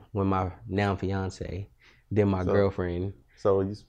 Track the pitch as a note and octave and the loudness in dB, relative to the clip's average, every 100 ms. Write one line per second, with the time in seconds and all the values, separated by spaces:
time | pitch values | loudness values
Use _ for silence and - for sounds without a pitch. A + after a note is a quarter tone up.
0 | - G#2 G2 F#2+ F#2+ E2+ - F#2+ G2+ F#2+ | -8 -2 0 0 -2 -6 -6 -2 0 -2
1 | F#2+ F#2+ F#2+ - - F#2+ G2 _ _ _ | -2 -4 -6 -8 -10 -10 -12 _ _ _
2 | - G2+ G2+ F#2+ F#2 G2+ G2 - F2+ F2 | -2 2 4 2 2 4 2 2 -4 -2
3 | F#2+ - _ - G#2+ G2 G2 G#2 | -6 -8 _ -2 2 2 0 -6